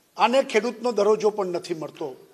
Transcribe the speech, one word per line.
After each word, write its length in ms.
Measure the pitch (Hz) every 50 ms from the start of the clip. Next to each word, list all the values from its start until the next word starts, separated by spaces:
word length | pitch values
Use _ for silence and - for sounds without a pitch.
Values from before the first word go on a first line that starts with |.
| _ _ _ -
આને 260 | 190 233 240 269 269
ખેડૂતનો 480 | 269 - 220 202 247 233 220 226 247
દરજ્જો 380 | 233 202 202 208 214 - 202 214
પણ 160 | 208 208 196
નથી 280 | 180 175 170 170 - 170
મળતો. 340 | 160 151 143 - - 170 139 127 - - -